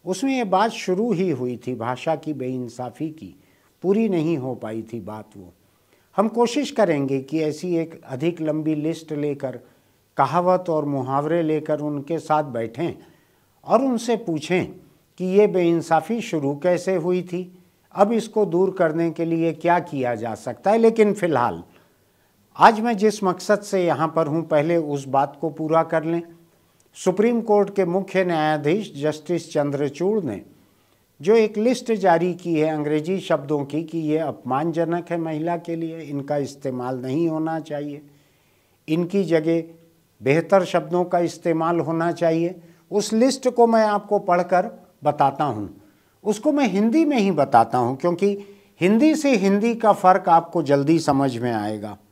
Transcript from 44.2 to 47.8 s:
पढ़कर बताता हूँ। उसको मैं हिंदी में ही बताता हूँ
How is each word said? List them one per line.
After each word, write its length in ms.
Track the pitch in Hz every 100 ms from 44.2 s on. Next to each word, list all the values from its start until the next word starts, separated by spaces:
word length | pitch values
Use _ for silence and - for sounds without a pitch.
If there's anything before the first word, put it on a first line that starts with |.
पढ़कर 500 | 202 175 180 180 220 - - _
बताता 400 | 147 147 139 139 147
हूँ। 240 | 110 98 - _ _ _ _
उसको 280 | 202 214 302
मैं 160 | 294 254
हिंदी 380 | 190 220 302 311
में 120 | 269
ही 140 | 196
बताता 440 | 156 135 117 113
हूँ 180 | 123